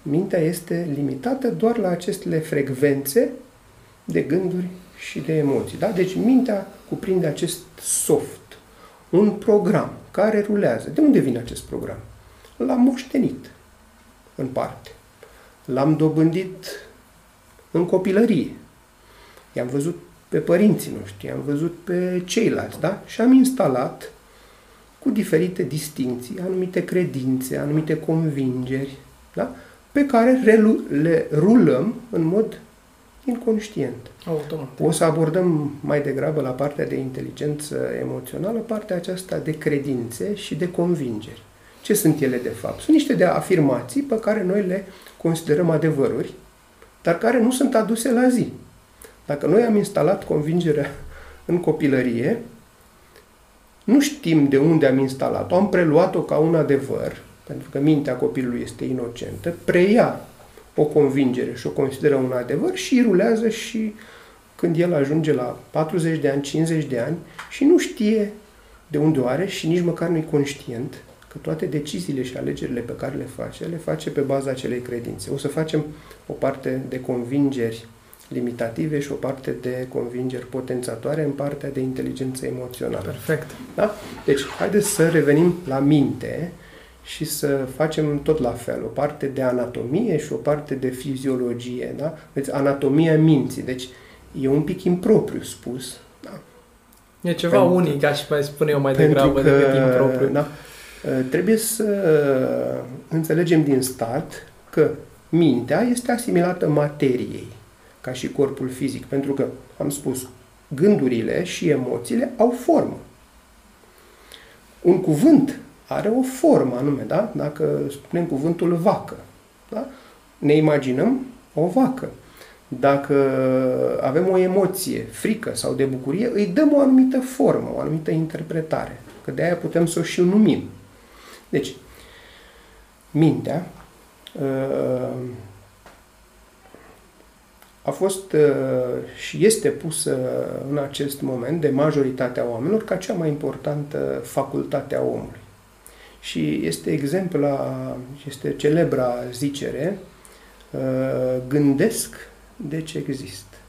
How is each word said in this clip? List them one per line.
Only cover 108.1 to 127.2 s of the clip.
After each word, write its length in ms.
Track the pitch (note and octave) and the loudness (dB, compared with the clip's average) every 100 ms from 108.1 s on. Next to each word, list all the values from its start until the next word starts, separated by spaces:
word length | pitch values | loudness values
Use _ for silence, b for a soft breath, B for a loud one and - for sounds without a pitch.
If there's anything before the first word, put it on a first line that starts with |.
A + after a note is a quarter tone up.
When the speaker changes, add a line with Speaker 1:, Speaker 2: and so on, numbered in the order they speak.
Speaker 1:
și 180 | B2+ C3 | -8 -6
corpul 380 | - C3+ - C3 | 0 0 0 -8
fizic, 360 | - C#3 A#2 | -4 -6 -6
pentru 280 | - C#3 C#3 | -4 -4 -2
că, 120 | C3+ B2 - - - | -2 -2 -4 -20 -6
am 120 | C#3+ | -6
spus, 380 | C#3 C3 C3 - - - _ _ | -4 -6 -6 -10 -18 -20 _ _
gândurile 760 | C3+ G3 F#3 C3 A#2+ A2 B2+ | 2 4 4 2 0 0 -2
și 260 | F3+ - E3+ | -4 -2 0
emoțiile 640 | C3+ B2 A#2+ - A#3 C#4 - | 0 0 -4 -2 -2 -2 2
au 120 | A#3+ | 2
formă. 480 | A#3+ - D#4 - - - - _ - _ _ _ _ B B B B B B B B - - | 2 2 2 2 -8 -16 -20 _ -20 _ _ _ _ B B B B B B B B -20 0
Un 200 | - G3 | 2 4
cuvânt 580 | - D3 C#4 D4+ - - - - - | 2 4 8 8 4 -4 -16 -20 -6
are 220 | C#3 F3+ | -2 0
o 120 | B3 | 0
formă 540 | C4 - E4 - B2+ B2 | 0 2 4 6 4 0
anume, 260 | C#3+ C3+ G#2+ | -2 -2 0
da? 240 | E3 A3 | -2 0
Dacă 460 | D3 D3 D3 D3+ C#3+ C#3+ | -4 -6 -2 -2 0 -4
spunem 360 | - - F3 | -8 -6 -4
cuvântul 480 | E3+ C3+ D#3+ E3+ F3 | -2 -2 -2 0 0
vacă, 420 | E3+ F#3+ F3+ - - - - _ _ _ | 2 2 2 -4 -14 -18 -20 _ _ _
da? 180 | A3 C4+ B B B B _ | -8 -8 B B B B _
Ne 160 | C#3 | 4
imaginăm 720 | D3+ D#3 D3 C3 B2+ G3+ C4 - - _ | 6 6 4 2 0 0 0 -4 -16 _
o 120 | D3+ | -2
vacă. 440 | F3 B3+ C4 - - - B B B B _ | 0 2 2 0 -10 -14 B B B B _
Dacă 480 | B2+ C#3 C#3 C#3 C#3 C3+ C3 C3 C3 C3 B2+ B2+ B2+ | 0 2 2 2 2 4 2 2 2 2 0 0 0
avem 280 | C3 D3 F#3 | 0 0 2
o 80 | F#3 | 2
emoție, 680 | F#3 F#3+ F#3 - - A#2 A2+ | 2 2 0 -2 -6 -6 -8
frică 400 | - - - C3 | -6 -4 -4 -4
sau 200 | B2 C3 | -4 -4
de 100 | C3 | 0
bucurie, 440 | C3+ C3 C3 E3+ A#3+ | -2 -2 -4 -2 -2
îi 120 | G3+ | 0
dăm 280 | G3 A3 D4+ | 0 4 4
o 60 | D4 | 6
anumită 400 | C4 C4 C4 | 6 6 6
formă, 520 | C4 | 2